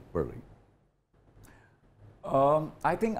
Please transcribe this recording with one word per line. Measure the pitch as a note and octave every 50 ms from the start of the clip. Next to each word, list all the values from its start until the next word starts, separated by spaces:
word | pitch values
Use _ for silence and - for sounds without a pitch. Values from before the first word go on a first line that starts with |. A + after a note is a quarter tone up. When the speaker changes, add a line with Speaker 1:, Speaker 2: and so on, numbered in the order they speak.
| - - -
Speaker 1:
पड़ | E2+ C#2+
रही? | A#1+ A#1 - - - - - _ _ _ _ _ _ _ _ _ _ _ _ _ _ _ - - - - - _ _ _ _ _ _ _ _ - - - _ -
Speaker 2:
Um, | E3+ C#3 C3+ C3+ C#3+ D3+ D#3 D#3 D3 - - -
I | D3 F3 F3 A3+
think | A3+ A3 -